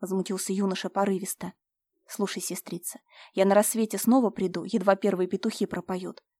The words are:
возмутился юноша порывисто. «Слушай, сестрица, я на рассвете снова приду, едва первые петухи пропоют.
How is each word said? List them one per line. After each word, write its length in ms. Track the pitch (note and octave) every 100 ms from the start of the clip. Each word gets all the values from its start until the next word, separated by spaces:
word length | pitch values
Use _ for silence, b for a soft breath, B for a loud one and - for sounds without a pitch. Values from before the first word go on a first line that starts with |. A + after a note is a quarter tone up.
возмутился 520 | F#3 F#3+ F3+ F#3+ -
юноша 360 | F#3+ G3 F#3 F#3
порывисто. 640 | G3 G3 F#3 F#3+ - F3+ - _ _ _ _ _
«Слушай, 360 | - G3 -
сестрица, 560 | - F3+ - F3 - - _ B B
я 100 | -
на 100 | F#3+
рассвете 440 | G3+ G#3+ A3 A3 G3
снова 320 | - C4 A3
приду, 340 | - F#3 F3+
едва 320 | - A#3 G3 G3
первые 320 | G3+ F#3 F#3
петухи 360 | G3 A3 -
пропоют. 580 | F#3+ - - F#3 F3+ - _